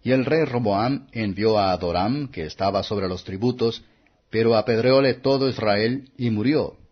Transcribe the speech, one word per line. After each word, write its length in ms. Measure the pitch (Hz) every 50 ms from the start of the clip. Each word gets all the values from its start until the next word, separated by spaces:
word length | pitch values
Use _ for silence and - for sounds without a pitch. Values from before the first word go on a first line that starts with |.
| _
Y 80 | 117
el 120 | 131 131 123
rey 220 | 117 151 160 156
Roboam 600 | 139 120 123 104 104 98 98 110 127 139 - - -
envió 460 | - 117 110 101 92 92 107 113 110
a 140 | 107 98 95
Adoram, 580 | 90 87 90 87 85 85 92 110 131 147 147 123
que 160 | - 90 80
estaba 380 | 78 - - 92 98 98 98 95
sobre 260 | - 107 101 98 92
los 160 | 90 90 -
tributos, 580 | - 92 95 110 123 120 127 120 117 113 - - _ _ _ _ _ _ _ _ _
pero 260 | - 110 113 117 117
apedreóle 600 | 110 104 - 117 110 113 127 131 135 139 131 120
todo 340 | - - 135 139 131 135 135
Israel, 600 | 117 - 113 107 101 101 110 117 127 143 - - _
y 120 | - 123 120
murió. 480 | 110 104 107 131 151 147 101 - - _ - _